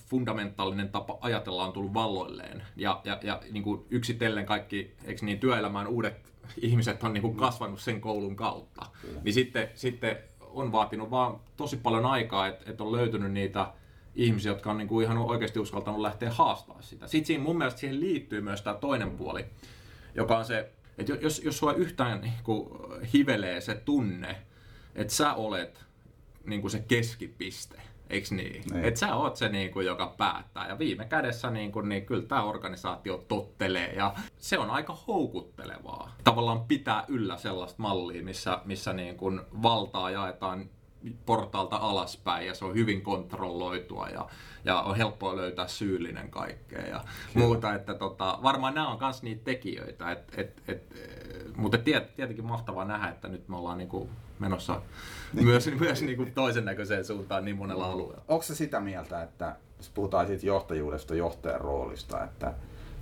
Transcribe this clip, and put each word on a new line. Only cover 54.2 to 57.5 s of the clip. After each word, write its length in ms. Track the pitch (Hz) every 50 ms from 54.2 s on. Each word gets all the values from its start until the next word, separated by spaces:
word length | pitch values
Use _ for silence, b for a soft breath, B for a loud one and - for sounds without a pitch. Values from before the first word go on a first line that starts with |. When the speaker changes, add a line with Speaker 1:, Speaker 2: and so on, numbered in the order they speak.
| - - - -
Speaker 1:
menossa 440 | - 98 92 90 - - 90 92 - B B B B B B B B B
Speaker 2:
Niin. 140 | - - 120
Speaker 1:
myös, 240 | 120 120 123 123 156 139 131
myös, 220 | 170 156 135 -
niinku, 240 | 156 131 123 120 127 120 -
toisen 300 | 135 131 123 113 120 107
näköiseen 400 | 98 98 101 101 95 107 98 92
suuntaan 400 | - 104 98 98 - 101 95 95
niin 120 | 104